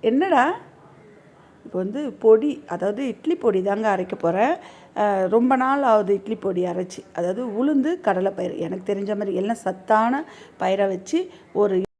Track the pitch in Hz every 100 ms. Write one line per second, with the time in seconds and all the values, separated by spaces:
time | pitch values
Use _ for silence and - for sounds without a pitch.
0 | 226 254 370 294 269 - - - - -
1 | - - - - - - - 185 185 233
2 | 294 - 226 220 285 269 - 175 185 214
3 | 269 - - 339 240 190 190 202 220 190
4 | 185 185 170 185 240 349 - - - -
5 | 208 196 185 220 247 262 254 269 269 214
6 | 196 196 196 220 190 180 180 175 180 -
7 | - - 175 190 247 208 269 285 285 359
8 | - 185 190 190 185 - 165 185 185 202
9 | 202 208 202 180 202 226 - 190 - 220
10 | 226 269 320 - - - 190 196 196 190
11 | 190 320 370 - - - 208 185 190